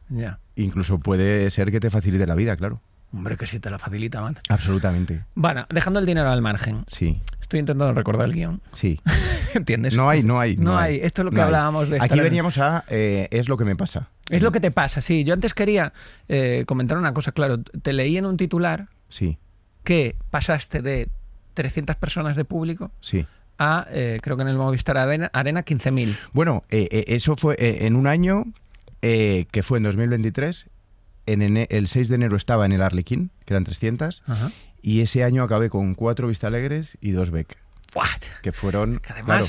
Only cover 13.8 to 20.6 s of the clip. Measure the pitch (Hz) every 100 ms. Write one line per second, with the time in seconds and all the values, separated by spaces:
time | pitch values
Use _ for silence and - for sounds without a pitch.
13.8 | 190 - 127 _ - 170 220 160 165 -
14.8 | 139 - - 165 143 180 226 - 202 208
15.8 | 147 - - - - 143 131 123 123 131
16.8 | 127 160 165 131 143 143 143 120 - 147
17.8 | 143 135 131 175 190 180 175 170 170 160
18.8 | 202 _ _ - 90 78 _ _ _ -
19.8 | - 170 127 - - 147 - 151